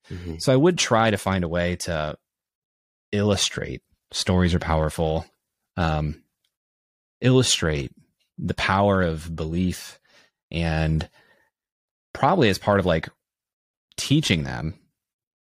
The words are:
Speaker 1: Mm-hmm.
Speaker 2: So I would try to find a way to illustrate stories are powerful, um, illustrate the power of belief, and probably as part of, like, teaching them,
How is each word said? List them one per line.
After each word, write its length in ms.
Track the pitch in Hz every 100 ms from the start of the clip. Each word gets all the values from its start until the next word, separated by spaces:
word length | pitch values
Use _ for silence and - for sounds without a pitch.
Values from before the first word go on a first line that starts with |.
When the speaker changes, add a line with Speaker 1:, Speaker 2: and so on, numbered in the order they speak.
| -
Speaker 1:
Mm-hmm. 280 | 87 87 80
Speaker 2:
So 120 | -
I 40 | 131
would 240 | 175 175
try 320 | - 113 113
to 60 | 101
find 260 | 98 95
a 40 | 85
way 280 | 87 87 90
to 360 | - 80 76 73 _ _ _ _ _ _ _ _ -
illustrate 720 | 104 104 95 - - - 64 _ _ _
stories 440 | - - 90 90 85
are 40 |
powerful, 640 | 82 80 78 - 80 80 - _ _ _ _ -
um, 460 | 82 76 76 78 _ _ _ _ _ _ _ _ _ -
illustrate 680 | 123 131 123 - 82 73 64 _ _ _ _ -
the 160 | 87 -
power 480 | - 98 101 95
of 320 | 87 80 82 82
belief, 640 | 80 85 90 - - - _ _ _ _ -
and 580 | 82 82 80 80 78 - _ _ _ _ _ _ _ _ _ _
probably 380 | - 135 185 113
as 80 | 92
part 220 | - 101
of, 80 | 90
like, 200 | 82 - _ _ _ _ _ _ _ _ -
teaching 460 | - 151 - 85
them, 300 | 67 62 78 - _ _ _ _ _ _